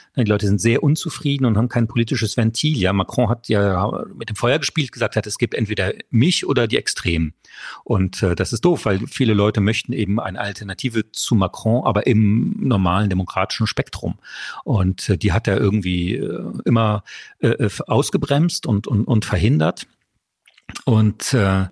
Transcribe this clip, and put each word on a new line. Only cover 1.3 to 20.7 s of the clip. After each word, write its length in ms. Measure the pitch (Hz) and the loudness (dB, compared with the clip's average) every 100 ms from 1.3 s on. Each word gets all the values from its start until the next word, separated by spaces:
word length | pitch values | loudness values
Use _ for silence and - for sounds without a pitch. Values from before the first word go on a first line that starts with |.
| 139 127 | 0 2
und 100 | 107 | 2
haben 120 | 120 | 0
kein 180 | 123 113 | 0 0
politisches 500 | 117 117 131 110 - | 0 -2 0 -2 0
Ventil. 400 | 113 113 156 147 | 0 0 -2 0
Ja, 160 | 90 | 0
Macron 360 | 98 92 - 113 | 0 -2 0 0
hat 200 | 117 - | 0 0
ja 560 | 107 101 92 101 - - | 0 2 0 -2 -4 -8
mit 140 | - 110 | -12 -10
dem 80 | 107 | -4
Feuer 220 | 120 147 | 0 0
gespielt, 340 | 147 - 135 | -2 -4 -6
gesagt 240 | - 113 - | -4 -2 -2
hat, 100 | 107 | -4
es 120 | - | -2
gibt 160 | 117 | -2
entweder 380 | - 104 104 92 - - | -2 -4 -2 -2 -4 0
mich 360 | 113 151 - 175 | 2 4 2 0
oder 200 | 127 113 | 0 2
die 100 | 120 | 0
Extremen. 580 | - - - 82 80 - _ - - - | -2 -4 -2 0 -2 -6 _ -18 -16 -10
Und, 380 | - 104 95 - | -2 0 0 0
äh, 120 | 95 | 0
das 180 | 85 92 | 0 -2
ist 120 | 117 | 0
doof, 200 | 175 160 | 0 0
weil 220 | - 95 113 | 0 -2 -2
viele 280 | - 123 | -2 2
Leute 260 | 104 104 107 | 4 2 2
möchten 320 | 98 110 - | 0 0 -4
eben 280 | 120 98 104 | -4 -2 -2
eine 200 | 98 92 | -4 -6
Alternative 720 | 104 98 101 92 127 110 107 | -8 -8 -12 -6 -4 -2 -4
zu 220 | - - | -4 0
Macron, 500 | 110 92 - 110 120 | 2 2 -2 0 0
aber 220 | - 104 - | 2 2 4
im 500 | 110 104 110 - - | 4 4 4 0 -2
normalen 500 | 135 101 92 92 104 | 0 2 2 2 2
demokratischen 560 | 92 90 - 95 - 110 | 0 -2 -2 -2 -2 -2
Spektrum. 520 | - - - 101 - - - - - | -2 -6 -6 -8 -8 -12 -16 -14 -10
Und, 440 | - 110 95 92 - | -2 0 2 0 -2
äh, 80 | 95 | 0
die 160 | 101 | 2
hat 160 | 90 - | 0 0
er 100 | 101 | 2
irgendwie, 580 | 107 107 90 90 87 - | 2 0 0 -2 -2 -2
äh, 360 | - 87 - - | -4 -6 -8 -6
immer, 400 | - 117 110 104 - - - - | 2 4 4 0 -4 -18 -20 -2
äh, 80 | 117 | 0
äh, 220 | 117 113 - - | 2 0 -2 0
ausgebremst 800 | 113 - - - 139 170 - - | 0 2 0 0 2 2 0 -2
und, 200 | 104 - | -2 0
und, 180 | 101 | 0
und 200 | - 113 | 2 0
verhindert. 640 | - 90 101 151 82 - - _ _ _ _ _ _ _ - | 0 0 2 2 2 -2 -10 _ _ _ _ _ _ _ -18